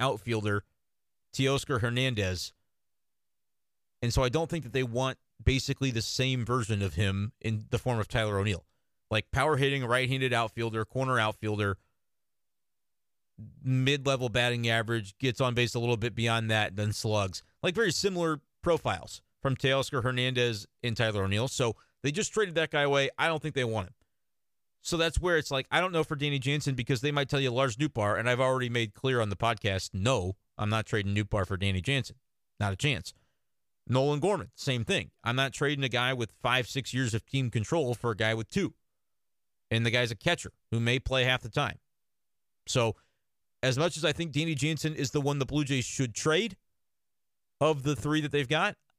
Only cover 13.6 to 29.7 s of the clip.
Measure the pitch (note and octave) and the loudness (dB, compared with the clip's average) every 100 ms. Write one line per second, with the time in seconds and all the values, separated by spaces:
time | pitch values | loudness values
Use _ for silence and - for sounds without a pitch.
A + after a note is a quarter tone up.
13.6 | B2+ C3 C3 C#3+ C3+ C3+ B2 A#2+ B2 A#2+ | 0 4 4 2 2 0 0 2 2 2
14.6 | A#2 A2+ A2 A2+ G2 - C3 - B2+ A#2+ | 2 2 0 -2 -4 -4 -2 0 0 2
15.6 | A#2+ A#2+ A#2+ A#2 A#2 G#2+ A#2 A#2 A2 A2 | 0 0 0 0 -2 -2 0 0 2 0
16.6 | G#2 G2 G#2 - A2 G#2+ F#2+ - - _ | 0 -2 -2 -2 0 0 0 -6 -16 _
17.6 | F3+ F3 A3 - G3+ F3 E3 D3+ _ _ | -4 0 0 2 0 0 0 -2 _ _
18.6 | F3 D#3+ A#2+ F#2+ - - _ _ C3+ B2+ | 0 2 2 -4 -6 -18 _ _ -2 0
19.6 | C3+ C3+ B2+ C3+ B2+ B2 B2+ B2 A#2+ G#2+ | 2 2 0 -2 0 0 0 2 0 0
20.6 | - _ A#2+ A2+ A2+ G#2 F#2+ G#2 C3+ - | -8 _ -4 0 0 0 0 0 0 0
21.6 | A#2+ - _ _ C#3 D#3 - G#3+ G3 E3 | 0 -2 _ _ -4 -2 -2 0 0 0
22.6 | D#3 D3+ C#3+ C#3+ C3+ - D#3+ D#3 D#3 C3+ | 0 2 4 4 2 2 0 0 -2 -2
23.6 | A#2+ A2 F2 - _ _ _ _ _ _ | 0 -2 -6 -12 _ _ _ _ _ _
24.6 | _ _ - E3 E3 - F3 D#3+ - C3+ | _ _ -4 0 0 0 2 2 2 -4
25.6 | - D3+ F#3 E3 D3+ D3 D3 C#3 B2+ D3 | 0 0 2 0 0 -2 -2 0 0 0
26.6 | C#3 B2 A#2+ B2+ D3 C#3+ C3+ C#3+ C3 A#2+ | -2 -2 0 0 0 0 0 0 0 2
27.6 | C3+ G#2+ D3 A#2 G#2 G2+ A#2+ B2 C3 C3 | 0 0 -2 0 0 2 2 2 2 2
28.6 | B2 A#2+ A2+ - C3 B2 G#2+ F#2+ A2+ A2+ | 0 0 -2 -2 0 0 0 0 0 0
29.6 | G#2+ | 0